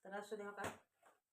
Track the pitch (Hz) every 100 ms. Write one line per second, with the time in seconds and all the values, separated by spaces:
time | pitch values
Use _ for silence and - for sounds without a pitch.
0 | 190 202 202 214 202 202 214 - - _
1 | - - _